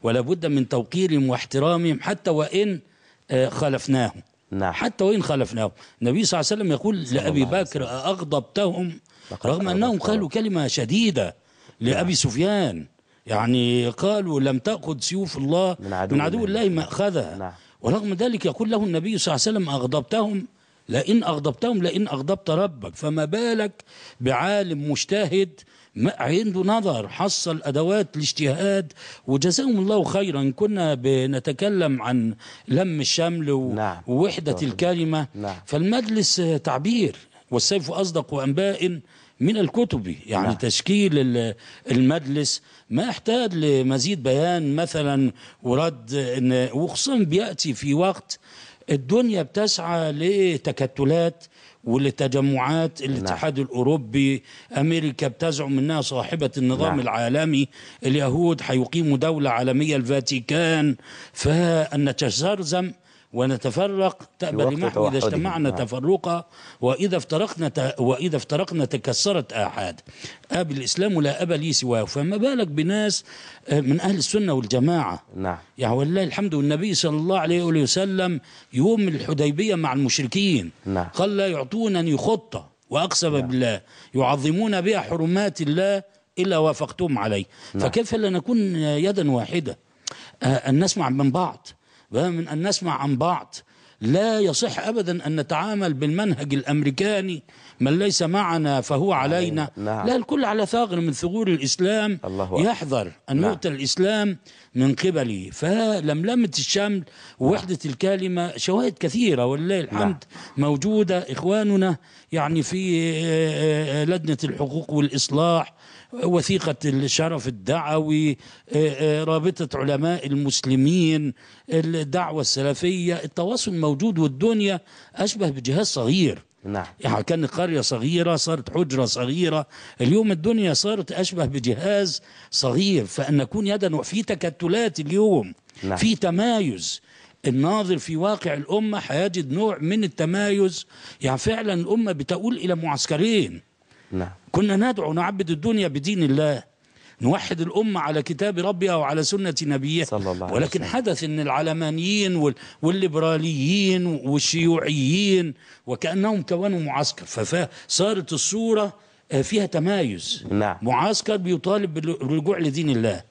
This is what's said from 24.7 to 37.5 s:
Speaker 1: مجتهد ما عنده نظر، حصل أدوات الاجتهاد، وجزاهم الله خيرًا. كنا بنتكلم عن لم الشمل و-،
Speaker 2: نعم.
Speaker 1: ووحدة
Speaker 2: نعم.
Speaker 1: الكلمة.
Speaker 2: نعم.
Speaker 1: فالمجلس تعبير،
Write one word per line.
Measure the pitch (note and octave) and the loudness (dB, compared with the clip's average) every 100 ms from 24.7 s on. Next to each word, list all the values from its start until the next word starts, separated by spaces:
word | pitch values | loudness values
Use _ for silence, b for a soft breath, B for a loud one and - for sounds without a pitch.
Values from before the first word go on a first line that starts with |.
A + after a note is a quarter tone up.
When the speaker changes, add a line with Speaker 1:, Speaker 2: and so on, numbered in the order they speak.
| D3+ D3 | -4 -2
Speaker 1:
مجتهد | C#3 - G3+ F3+ F#3 F#3+ - - b b | -4 0 0 2 2 0 -4 -20 b b
ما | - C#3+ - | -2 -2 0
عنده | B2+ F3 G#3+ F#3 | 0 2 2 0
نظر، | F#3+ A3+ G3 B2 G2+ | 2 2 2 -2 -4
حصل | - F#3+ - E3+ D#3+ | -2 -2 -2 -4 -4
أدوات | D3 C#3 E3 G#3 G3 D3+ | -2 0 2 2 0 -4
الاجتهاد، | D3 - C#3+ D3 G3 G3 D#3+ B B B - | -4 0 0 0 0 0 -2 B B B -2
وجزاهم | C3+ F3+ F3 C4+ G#3+ | 2 2 2 2 2
الله | F#3+ G#3+ | 2 2
خيرًا. | E3+ F#3 G3 C#3 C3+ B2+ | 2 0 0 0 -2 0
كنا | G#3 G3+ D#3+ | 0 2 0
بنتكلم | C#3 C3 C3 C3 C3+ D#3 C3 G3+ G3 D#3 C3 | 2 2 2 2 -2 -4 -2 0 2 2 0
عن | A2+ B2 A2+ A2 B B - | 0 0 0 -4 B B 0
لم | C3 F#3+ D#3 | 0 2 0
الشمل | C3+ - E3+ E3+ D3 | 0 0 0 0 0
و-، | C3+ B2+ | 0 0
Speaker 2:
نعم. | G#2 G#2+ E2+ - | -2 -4 -4 -2
Speaker 1:
ووحدة | B2+ G3 G3 D3+ | 0 2 0 -4
Speaker 2:
نعم. | - | -2
Speaker 1:
الكلمة. | C#3+ F#2 F3 F3 D#3+ D#3 C#3 | -4 0 0 0 0 -2 -4
Speaker 2:
نعم. | G#2 G#2 F2+ - | -6 -8 -10 -4
Speaker 1:
فالمجلس | D3 F3+ A#3+ A3 A3 F#3 - E3+ D3+ | -2 0 0 0 0 0 0 0 0
تعبير، | - C3 E3+ A#3+ D#3+ - - b _ | 0 -2 0 2 0 -2 -20 b _